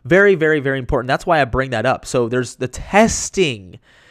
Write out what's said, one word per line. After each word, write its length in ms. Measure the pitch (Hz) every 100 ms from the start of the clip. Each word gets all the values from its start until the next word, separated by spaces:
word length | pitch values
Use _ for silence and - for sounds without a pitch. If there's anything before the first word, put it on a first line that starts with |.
very, 300 | 123 185 202
very, 240 | 175 156 156
very 220 | 135 135
important. 260 | 120 131 127
That's 200 | 156 180
why 140 | 156
I 40 |
bring 260 | 123 127 131
that 160 | 113 127
up. 180 | -
So 240 | - 131 117
there's, 280 | 127 120 -
the 100 | 123
testing 1120 | - - 196 220 - - 196 160 107 90 - _ _ _